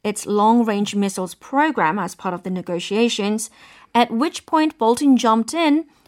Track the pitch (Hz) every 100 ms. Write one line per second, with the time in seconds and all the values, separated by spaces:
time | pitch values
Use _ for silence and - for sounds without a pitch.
0 | 214 208 - 208 214 240 226 202 - 202
1 | 196 196 185 - - 269 311 240 160 202
2 | 175 - 190 175 185 185 170 175 - 208
3 | 233 226 202 220 - _ - - _ 233
4 | 240 226 320 - - 320 311 - 226 240
5 | 285 254 233 220 226 320 320 294 320 _